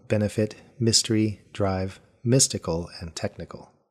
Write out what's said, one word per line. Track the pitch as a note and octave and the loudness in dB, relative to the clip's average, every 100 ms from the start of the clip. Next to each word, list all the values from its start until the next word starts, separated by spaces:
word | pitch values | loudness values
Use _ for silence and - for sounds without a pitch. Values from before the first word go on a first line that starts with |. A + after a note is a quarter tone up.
| - | -2
benefit, | G#2+ G#2 - A2 - - - | 0 2 0 -2 -4 -16 -2
mystery, | A#2 A2 - A2 A2 G2+ _ | 2 2 4 2 2 -2 _
drive, | - G2 F#2+ F#2+ - _ _ | -2 0 0 -4 -8 _ _
mystical, | A#2 C3+ - G2+ F#2 E2+ E2+ - | 2 4 4 -2 -4 -4 -4 -10
and | E2+ - | -12 -6
technical. | G#2 - E2+ - - _ _ | -6 -8 -16 -16 -20 _ _